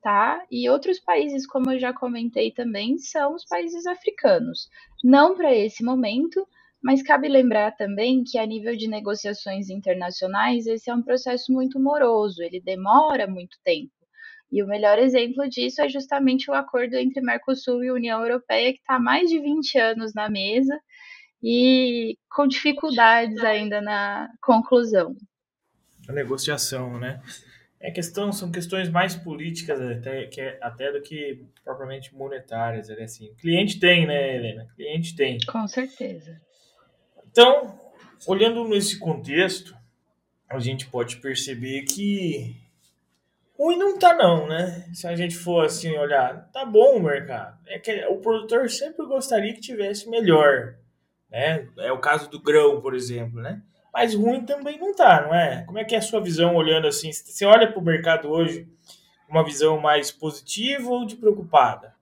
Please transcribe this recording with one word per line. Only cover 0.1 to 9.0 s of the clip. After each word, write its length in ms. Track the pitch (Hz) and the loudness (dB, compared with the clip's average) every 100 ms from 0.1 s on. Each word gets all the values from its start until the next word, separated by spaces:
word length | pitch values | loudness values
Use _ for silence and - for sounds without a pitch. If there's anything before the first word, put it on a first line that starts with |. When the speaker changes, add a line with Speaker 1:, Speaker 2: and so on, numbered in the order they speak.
| 202 226 339 370 | 2 2 0 -6
Speaker 1:
E 180 | 240 247 | -4 2
outros 300 | 277 320 370 | 2 2 -4
países, 460 | - 294 302 277 269 | 0 0 0 -4 -4
como 240 | 269 254 | -2 -2
eu 60 | 262 | -2
já 140 | 247 | -4
comentei 580 | 254 247 233 233 226 226 | -4 -6 -6 -4 -2 -2
também, 460 | 226 240 202 220 269 | -2 -6 -4 -4 -4
são 380 | - 320 285 | -4 -2 -2
os 100 | 339 | -4
países 420 | - 349 339 339 349 | -6 -6 -4 -6 -6
africanos. 840 | 359 - - - 262 240 - - - - _ | -6 -6 0 2 2 0 -10 -16 -20 -20 _
Não 320 | 247 269 311 | 6 8 8
pra 200 | 370 320 | 4 2
esse 280 | 240 208 - | 2 2 -4
momento, 640 | 233 262 226 233 330 - 392 _ _ _ | -4 -2 -2 -2 -2 -4 -6 _ _ _
mas 200 | 254 269 | 0 0
cabe 240 | 269 285 285 | 4 2 4
lembrar 460 | 269 254 214 208 | 4 6 2 0
também 500 | 214 202 202 233 262 | -2 -6 -2 0 0
que 140 | 240 233 | 0 -2
a 80 | |
nível 320 | 220 220 214 233 | -4 -4 -6 -6
de 100 | 220 | -6
negociações 840 | 214 | -6